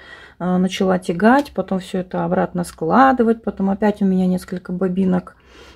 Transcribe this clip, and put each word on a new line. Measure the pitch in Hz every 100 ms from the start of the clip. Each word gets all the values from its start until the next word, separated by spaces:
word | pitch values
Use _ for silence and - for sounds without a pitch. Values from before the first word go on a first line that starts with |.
| - - - -
а, | 180 180
начала | 185 - 190 185
тягать, | 190 170 214 269 285 -
потом | 185 190
всё | 185 185
это | 180 180 170
обратно | 185 180 175 175
складывать. | - 160 208 269 254 226 226
Потом | 202 - 196
опять | 196 214 202
у | 196
меня | 185 185
несколько | 180 - 180 -
бобинок | 180 190 180 185 180 - - _ - -